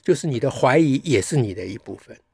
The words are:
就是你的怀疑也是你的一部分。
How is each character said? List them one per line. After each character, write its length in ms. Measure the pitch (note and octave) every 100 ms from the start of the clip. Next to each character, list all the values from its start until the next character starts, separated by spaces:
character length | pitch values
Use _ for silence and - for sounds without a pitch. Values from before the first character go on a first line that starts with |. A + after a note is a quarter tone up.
就 120 | -
是 120 | E3 E3+
你 120 | B2
的 120 | C3+
怀 280 | - C#3 D#3
疑 220 | D#3+ C3+
也 160 | F3 A2+
是 160 | - D3+
你 180 | A2
的 100 | F2+
一 140 | F#2 F#2+
部 160 | - F#2+
分。 200 | - - _